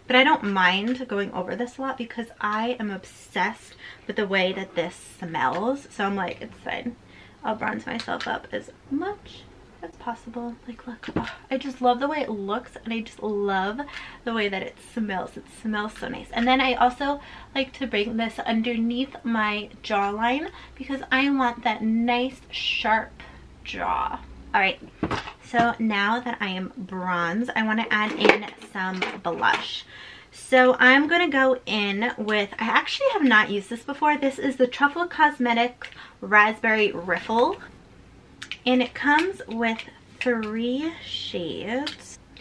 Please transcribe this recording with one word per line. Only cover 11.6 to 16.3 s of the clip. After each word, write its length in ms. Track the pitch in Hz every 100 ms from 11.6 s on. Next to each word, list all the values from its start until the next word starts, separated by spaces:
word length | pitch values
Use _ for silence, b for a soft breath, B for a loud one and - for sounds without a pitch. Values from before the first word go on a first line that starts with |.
| 285 254
love 180 | 247 247
the 80 | 285
way 120 | 302
it 100 | -
looks 480 | 214 196 226 240 - 226
and 80 |
I 60 | 226
just 240 | 226 -
love 580 | 220 202 202 190 190 240 285 B B B
the 100 | 240 226
way 120 | 202
that 140 | 190
it 160 | - - -
smells. 440 | 233 208 185 - -
It 80 | - -
smells 300 | 220 214 214 -
so 120 | -
nice. 200 | - -